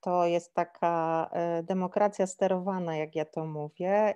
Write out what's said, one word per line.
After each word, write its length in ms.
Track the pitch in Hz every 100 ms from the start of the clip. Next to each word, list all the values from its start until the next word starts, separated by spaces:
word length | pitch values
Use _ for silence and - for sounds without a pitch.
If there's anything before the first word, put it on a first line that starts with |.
to 240 | 190 180 175
jest 280 | 170 -
taka, 760 | - 170 - 170 170 165 165 -
e, 320 | 175 170 170
demokracja 640 | 165 185 180 202 208 202 190
sterowana, 680 | - 190 185 185 185 170 156
jak 180 | 156 156
ja 100 | 151
to 200 | - 160
mówię, 680 | 151 151 - 180 202 214